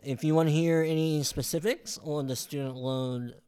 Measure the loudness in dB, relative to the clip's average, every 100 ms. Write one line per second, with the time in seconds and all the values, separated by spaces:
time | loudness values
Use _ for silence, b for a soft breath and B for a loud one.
0 | -6 -2 4 4 6 4 4 4 2 2
1 | 2 0 -2 -4 -4 -2 -2 -2 -6 -10
2 | -6 -4 -2 -4 -6 -6 -6 -4 -4 -2
3 | -2 -4 -6 -12